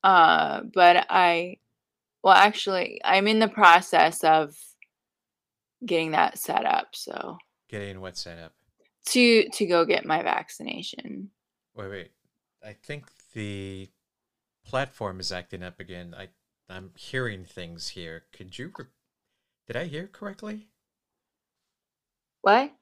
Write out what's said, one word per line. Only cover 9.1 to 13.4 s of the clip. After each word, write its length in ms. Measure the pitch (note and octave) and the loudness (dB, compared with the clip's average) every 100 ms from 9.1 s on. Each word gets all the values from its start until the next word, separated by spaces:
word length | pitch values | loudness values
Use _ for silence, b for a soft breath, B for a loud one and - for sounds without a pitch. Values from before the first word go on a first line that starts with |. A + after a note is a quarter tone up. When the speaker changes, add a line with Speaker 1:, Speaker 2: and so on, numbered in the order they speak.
| B3 A#3+ A3+ - | 2 4 4 2
Speaker 1:
to 160 | - F#3+ | -4 0
go 200 | F3 E3 | 0 2
get 200 | F3 - | -2 -2
my 160 | D#3 | -4
vaccination. 1040 | - - - - - - - - - - - _ _ _ _ - | -2 -6 -8 -16 -14 -12 -14 -16 -16 -16 -16 _ _ _ _ -18
Speaker 2:
Wait, 140 | G2 | -14
wait. 220 | G2 E2 _ _ _ _ _ G#2+ | -14 -18 _ _ _ _ _ -20
I 80 | |
think 340 | G#2+ - D3 - _ _ | -20 -18 -18 -18 _ _
the 560 | A2+ | -12